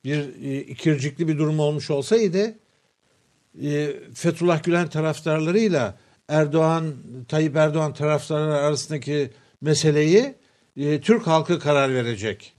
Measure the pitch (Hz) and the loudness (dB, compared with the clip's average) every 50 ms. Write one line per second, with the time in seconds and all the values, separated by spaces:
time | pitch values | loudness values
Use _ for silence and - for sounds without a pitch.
0 | - 135 147 147 143 135 - - - 139 135 139 - - - - - 165 151 135 | -4 -4 -4 -4 -4 -6 -10 -10 -8 -6 -6 -6 -8 -10 -14 -2 2 2 2 2
1 | 123 147 135 - 170 156 156 147 156 151 156 156 151 147 151 147 - - 156 139 | 0 -6 -4 -2 -2 -2 0 0 0 0 2 2 2 0 0 -2 -4 -2 -2 -2
2 | 135 - 214 233 220 190 165 190 208 233 220 _ _ _ _ _ _ _ _ _ | 0 2 2 2 2 2 2 0 -2 -2 -4 _ _ _ _ _ _ _ _ _
3 | _ _ _ _ _ _ _ _ _ _ _ - 131 147 147 147 151 147 135 - | _ _ _ _ _ _ _ _ _ _ _ -8 -6 -4 -2 -2 -4 -4 -6 -8
4 | - - - - - 170 165 - 170 175 170 156 - 175 170 175 175 165 - 156 | -14 -18 -14 -4 -2 -2 -2 0 2 2 2 2 0 0 0 0 0 -2 -2 -2
5 | 156 160 147 - - 170 156 156 156 165 175 220 226 208 170 143 120 101 98 _ | -2 -2 -2 -2 -2 -2 0 0 0 0 2 2 2 2 2 2 0 -2 -4 _
6 | _ _ _ _ _ - 151 156 156 147 147 160 160 160 165 165 160 156 143 123 | _ _ _ _ _ -2 0 2 2 2 2 2 2 4 2 0 -2 -6 -8 -10
7 | - - 120 127 123 - 156 156 156 151 135 156 156 156 147 160 156 147 131 - | -16 -16 -16 -16 -10 -4 -2 0 0 0 2 2 2 2 2 0 -2 -2 -4 -2
8 | 147 151 151 143 151 - 160 151 151 156 151 143 143 147 151 135 - - 156 143 | -2 0 0 -2 -2 -4 -4 -2 0 0 0 0 0 0 0 -2 -4 -6 -8 -8
9 | 123 143 147 147 139 127 - _ _ _ _ _ - 151 151 147 - 156 147 147 | -6 -4 -2 -2 -2 -4 -8 _ _ _ _ _ 0 0 0 4 4 4 4 4
10 | 151 156 175 214 254 285 269 _ _ _ _ _ _ _ _ 135 143 147 151 143 | 4 6 6 4 4 2 -6 _ _ _ _ _ _ _ _ -4 -2 -2 -2 0
11 | - - - 143 - 175 160 160 151 - 175 143 - 147 147 143 139 131 131 127 | 0 -2 -2 0 0 2 2 2 2 2 -2 0 2 2 4 4 4 2 0 0
12 | 117 120 117 95 107 110 95 - - - _ | -2 -2 -4 -4 -4 -6 -6 -6 -12 -20 _